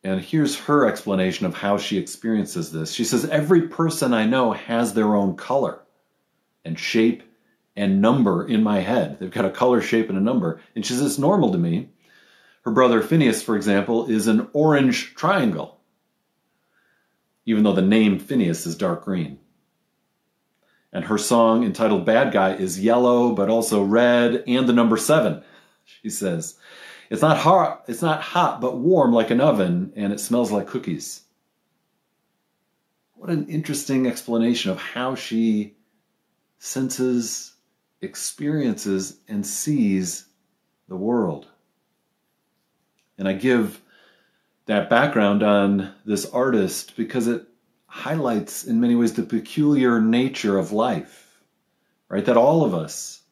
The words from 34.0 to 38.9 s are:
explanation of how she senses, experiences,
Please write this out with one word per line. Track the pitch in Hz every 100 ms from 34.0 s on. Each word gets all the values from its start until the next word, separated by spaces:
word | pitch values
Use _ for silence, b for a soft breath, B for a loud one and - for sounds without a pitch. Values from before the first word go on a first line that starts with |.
| 127
explanation | - - 117 117 120 101
of | 90
how | - 120 127
she | 127 - 113 113 107 104 _ _ _ _ _ _ _ _ _
senses, | - 135 131 - 127 123 107 - - _ _ _ _ _
experiences, | - - - - 147 151 127 101 104